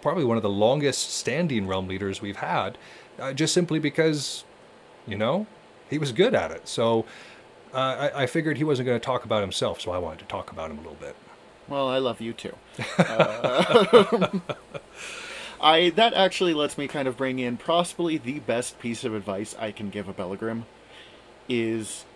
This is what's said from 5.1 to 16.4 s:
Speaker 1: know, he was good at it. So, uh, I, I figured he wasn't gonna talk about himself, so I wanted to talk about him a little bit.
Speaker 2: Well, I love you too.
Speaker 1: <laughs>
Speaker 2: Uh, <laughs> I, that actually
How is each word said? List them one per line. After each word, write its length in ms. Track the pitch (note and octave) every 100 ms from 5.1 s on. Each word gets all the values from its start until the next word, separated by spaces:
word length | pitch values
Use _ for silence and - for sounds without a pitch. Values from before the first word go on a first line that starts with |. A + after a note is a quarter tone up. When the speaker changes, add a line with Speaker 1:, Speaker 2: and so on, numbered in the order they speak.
| G2
Speaker 1:
know, 300 | A2 E3+ G#3+ - - - -
he 80 | D3
was 120 | D3
good 220 | A2+ G#3
at 160 | B2 D#2
it. 160 | - -
So, 360 | - A#2 A2+ A2+ - - - - - -
uh, 380 | C3 C3 B2 C#3+
I, 80 | C#3+
I 40 | C3
figured 300 | E3+ D#3+ C#3
he 60 |
wasn't 220 | D#3 C3+ B2+
gonna 120 | A#2+
talk 260 | - B2
about 180 | A2 A2
himself, 380 | G2 - B2 E2+
so 120 | -
I 60 | F2+
wanted 200 | E2+ -
to 40 |
talk 260 | - G2 -
about 200 | - D#2+
him 60 | -
a 40 |
little 140 | - D2+
bit. 140 | - - - - - - -
Speaker 2:
Well, 200 | C#3+ C3+
I 100 | C3
love 220 | C3 G#2+
you 120 | A2+
too. 220 | A2+ - - - -
Speaker 1:
<laughs> 220 | A2+ -
Speaker 2:
Uh, 1300 | F3 - - - C#3 B2+ F3+ A#3 G3 A#3 G3 A#3 E3+
<laughs> 1300 | F#3+ - - - - - - - - - - - -
I, 300 | D3+ D#3+ F3
that 240 | E3 G#3+
actually 400 | - F#3+ -